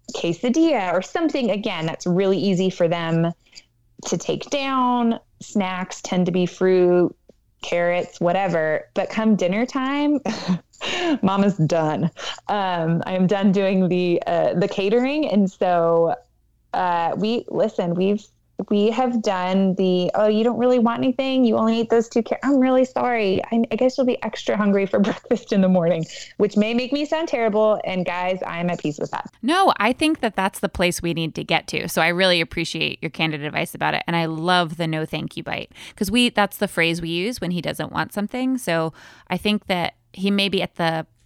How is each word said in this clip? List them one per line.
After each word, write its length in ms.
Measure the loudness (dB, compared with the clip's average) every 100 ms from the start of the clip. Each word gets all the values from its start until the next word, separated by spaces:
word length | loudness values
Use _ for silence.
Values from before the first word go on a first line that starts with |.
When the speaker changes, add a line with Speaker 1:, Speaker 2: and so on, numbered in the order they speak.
| -14 -6
Speaker 1:
quesadilla 760 | -4 -2 0 2 2 2 0
or 80 | -2
something, 480 | -2 -2 0 0 0
again, 360 | -2 -2 -4 -6
that's 200 | -4 0
really 320 | 2 2 2
easy 320 | 2 2 0
for 180 | 2 0
them 440 | 0 0 0 0 -4 _ -20 _ _ _ _ -6
to 120 | -4
take 320 | -2 -4 -2
down. 680 | -4 0 2 2 2 2 0 _ -20
Snacks 600 | -4 -2 -2 -4 -8 -10
tend 240 | -2 0 2
to 60 |
be 140 | 2 0
fruit, 680 | 0 2 4 6 4 2 -2 _ _ _ -16
carrots, 580 | -6 -2 0 0 -4 -2
whatever. 680 | 0 2 0 0 0 -2 -4
But 160 | -6 -4
come 260 | 0 2 2
dinner 300 | 2 0 -2
time, 540 | -2 -2 0 0 0 -2 -6 -4 -4 _
<laughs> 500 | -12 -6 -4 -2 0
Mama's 360 | 0 2 2 2
done. 540 | 0 2 0 -2 -4 -6 -12 -10 -6
Um, 540 | -4 -2 -2 -2 -2 -2
I 80 |
am 140 | 0 2
done 240 | 2 2
doing 360 | 2 2 2 2
the, 340 | 2 2 0 0
uh, 260 | 0 2 2
the 120 | 0
catering. 600 | 0 0 2 2 0 2
And 200 | 2 2
so, 680 | 0 2 2 4 4 2 -2 _ _ _ _ -8
uh, 420 | -2 0 0 -2 -2
we, 280 | -2 -2 -4
listen, 460 | -2 -2 -2 -2 0
we've, 300 | 0 0 -6 _ _ -10 -2
we 220 | 2 2
have 320 | 2 0 0
done 520 | -2 -2 0 2 2 2
the, 360 | 2 2 0
"Oh, 140 | 2 2
you 160 | 2
don't 140 | 0 2
really 200 | 2 4
want 220 | 2 0
anything? 460 | -2 0 0 2 4
You 120 | 4
only 220 | 2 0
eat 100 | 2
those 180 | 2 2
two 140 | -2
car-, 160 | -2 -2
I'm 160 | 2 4
really 260 | 4 4 2
sorry. 580 | 0 0 0 0 0 0
I, 180 | 0 0
I 40 | 2
guess 220 | 0 2
you'll 80 | 0
be 160 | 0
extra 320 | -4 -6 -4 0
hungry 300 | 2 2 2
for 140 | 2
<laughs> 80 | 2
breakfast 440 | 0 -2 -2 0
in 100 | 2
the 60 | 4
morning," 380 | 4 4 0 -2 -10 -12 -2
which 180 | 0 2
may 200 | 2 0
make 180 | -2
me 120 | -2 -2
sound 220 | -2 -2
terrible. 540 | 0 0 4 4 2 -2
And 200 | -4 -2
guys, 340 | -2 -2 -4 -6
I'm 240 | -4 -4
at 100 | -2
peace 200 | -4 -6
with 100 | -8
that. 200 | -8 -10 -6
Speaker 2:
No, 320 | -2 2 2 2
I 160 | 0
think 260 | 2 0 0
that 160 | -2 -2
that's 240 | -4 -4
the 100 | -6
place 320 | 0 -2 0
we 120 | -4
need 200 | -2 -4 -6
to 80 |
get 240 | -2 -2 -2
to. 200 | -6 -2
So 120 | 0
I 80 | 0
really 300 | 2 2 2
appreciate 600 | 0 -4 -6 -4 -6 -6
your 80 | -10
candid 340 | -4 -4 -4
advice 300 | -6 -6 -6
about 220 | -4 -4 -2
it. 80 | -2
And 100 | -4
I 100 | -4
love 520 | -4 0 2 0 -4
the 80 | -4
no 200 | -4 -6
thank 300 | -8 -10 -10
you 80 |
bite, 280 | -10 -10 -10 -18 -16 -6
'cause 160 | -2
we, 180 | 2 2
that's 280 | 2 -2 -2
the 100 | -4
phrase 340 | 0 0 0
we 80 | -4
use 320 | -4 -4 -4
when 100 | -4
he 100 | -4
doesn't 300 | -4 -6 -6
want 220 | -6 -6
something. 440 | -6 -6 -4 -2 -2
So 360 | -2 -2 -2 -8 -20 -18 -6
I 100 | -2
think 300 | 0 0 -2
that 280 | -4 -4 _ _
he 160 | -4 0
may 200 | 2 2
be 120 | 0
at 140 | -4 -2
the 320 | -2 -2 -8 _